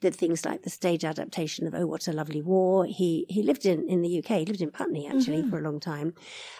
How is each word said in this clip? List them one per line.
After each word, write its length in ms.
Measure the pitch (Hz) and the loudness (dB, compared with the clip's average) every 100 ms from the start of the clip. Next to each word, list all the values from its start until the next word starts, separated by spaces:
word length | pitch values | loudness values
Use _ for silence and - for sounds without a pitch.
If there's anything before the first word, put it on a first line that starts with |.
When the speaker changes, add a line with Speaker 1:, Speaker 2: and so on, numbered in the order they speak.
Speaker 1:
did 160 | 185 - | 0 2
things 280 | 170 165 | 0 0
like 180 | - 349 | -2 -6
the 60 | - | -8
stage 340 | - 180 170 | -4 0 0
adaptation 600 | 160 160 - - 156 - 165 | 0 -4 -6 -4 -4 -4 -4
of 80 | 165 | -2
Oh, 100 | 170 | -2
What 220 | 156 - | -2 -4
a 40 | |
Lovely 300 | 156 156 156 | -4 -4 -4
War. 440 | 156 185 185 190 175 | 2 4 6 4 2
He, 380 | - 180 160 - | 2 2 2 0
he 160 | 196 | 0
lived 200 | 208 269 | 2 2
in, 240 | 196 160 175 | 2 2 2
in 140 | 180 | 2
the 60 | 175 | 2
U 140 | 175 | 0
K, 180 | - 214 | 0 0
he 60 | 160 | 0
lived 160 | 208 | -2
in 100 | 160 | -4
Putney, 340 | - - 160 143 | -4 -4 -4 0
actually, 360 | 269 254 311 | 2 2 2
Speaker 2:
Mm-hmm. 80 | 277 | 0
Speaker 1:
for 100 | 180 | -2
a 20 | |
long 160 | 151 151 | -2 -4
time. 340 | 175 147 156 - - - - - | -4 -4 -4 -6 -12 -18 -16 -8